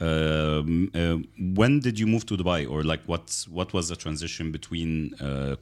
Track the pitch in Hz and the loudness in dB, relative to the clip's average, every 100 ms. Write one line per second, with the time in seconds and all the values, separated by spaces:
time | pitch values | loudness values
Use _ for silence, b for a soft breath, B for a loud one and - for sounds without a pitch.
0 | 82 80 78 78 78 76 76 82 95 82 | 0 2 2 2 2 0 2 2 0 0
1 | 85 82 - - 92 95 117 143 123 107 | 0 0 -4 -6 -2 4 6 4 2 0
2 | 110 113 - 98 90 85 69 76 76 80 | 2 2 0 -2 2 2 0 0 0 0
3 | - 85 - - - 85 92 95 82 82 | -2 -4 -4 -8 -6 -4 -2 -2 -2 -4
4 | 80 76 82 - 80 78 - 85 82 78 | -6 -6 -6 -6 -6 -6 -6 -4 -2 -2
5 | 73 - 69 67 69 67 | -2 -6 -4 -2 -2 -4